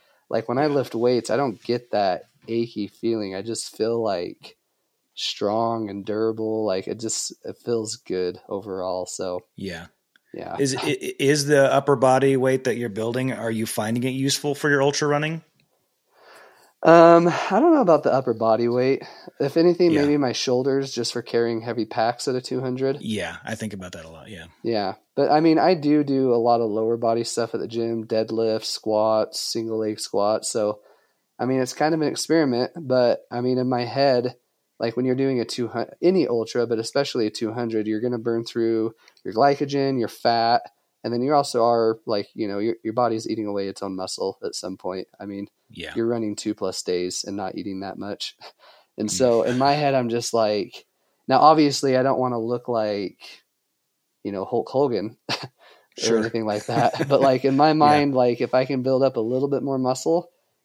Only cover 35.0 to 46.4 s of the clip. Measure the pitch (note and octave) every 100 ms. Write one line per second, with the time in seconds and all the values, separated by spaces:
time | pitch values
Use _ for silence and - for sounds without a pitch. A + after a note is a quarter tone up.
35 | B2+ B2+ C3+ B2+ A2+ - A#2 A#2 - -
36 | E3+ F#3+ C#3+ A#2 A2 B2 A#2 A2+ - -
37 | C#3 B2+ A2 - A2 A#2+ A#2 A2 G#2+ G#2+
38 | B2 A#2+ A#2+ A#2 A#2 A#2+ A2+ A2+ A2 -
39 | _ _ - G#2+ C#3 C#3 C#3 C#3+ C#3 C3
40 | A2 - B2 A#2 A2+ A#2+ - _ _ _
41 | A2+ A#2+ C3 D3 C#3 A#2+ A#2 A#2 A2+ A2
42 | - G#2 G2 - G#2+ G2+ A2 - A2 A2+
43 | A#2 A2 - D3 G#2 G2+ G2 F#2+ G2 F#2
44 | F#2 - G2 - G#2 - F#2+ F#2 F#2 F#2+
45 | - - G2+ G2 G2+ _ _ - - A#2
46 | A2+ A#2 G#2+ G2+